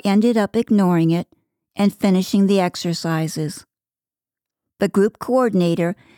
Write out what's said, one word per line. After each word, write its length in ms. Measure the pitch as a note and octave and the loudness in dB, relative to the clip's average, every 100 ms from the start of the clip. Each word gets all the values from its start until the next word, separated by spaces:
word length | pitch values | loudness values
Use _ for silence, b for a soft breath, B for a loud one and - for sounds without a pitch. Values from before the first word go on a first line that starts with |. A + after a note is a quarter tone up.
ended 320 | G3+ G3+ A#3+ A3+ | 0 2 2 0
up 200 | G3+ A3+ | 0 -2
ignoring 540 | - G#3 F#3 E3+ E3 | 0 2 2 2 2
it 180 | E3+ - _ _ _ _ - | 0 -4 _ _ _ _ -2
and 180 | G3+ | -2
finishing 520 | - G3+ F#3 F#3 G3+ G3 | 0 0 0 0 2 2
the 120 | G3 | 2
exercises. 1080 | F3+ - F3 E3 E3+ D#3+ D#3+ D#3+ D3+ - - _ _ _ _ _ _ _ _ _ _ - | -2 -4 -6 -6 -4 -4 -4 -6 -8 -10 -20 _ _ _ _ _ _ _ _ _ _ -4
The 80 | G3+ | -2
group 300 | G3 G#3+ - | 2 0 -2
coordinator 760 | - B3+ A#3+ F#3+ E3+ E3+ E3+ - b | -2 0 0 0 0 0 -2 -6 b